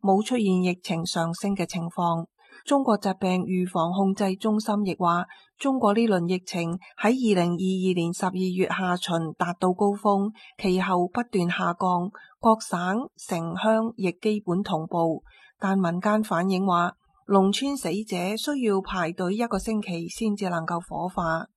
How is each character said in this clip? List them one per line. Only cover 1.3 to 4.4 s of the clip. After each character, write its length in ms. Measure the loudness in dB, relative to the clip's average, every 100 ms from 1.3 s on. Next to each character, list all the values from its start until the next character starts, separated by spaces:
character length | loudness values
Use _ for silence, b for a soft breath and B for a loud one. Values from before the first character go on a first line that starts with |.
升 200 | -2 -4
嘅 120 | -2 -4
情 180 | -4 -6
況。 360 | -2 0 0 -4 _ B B
中 200 | 0 2
國 140 | 2 0
疾 120 | 0 -2
病 240 | 0 0
預 260 | 0 0 0
防 220 | 0 0
控 220 | 2 0
制 220 | 2 -2
中 240 | 0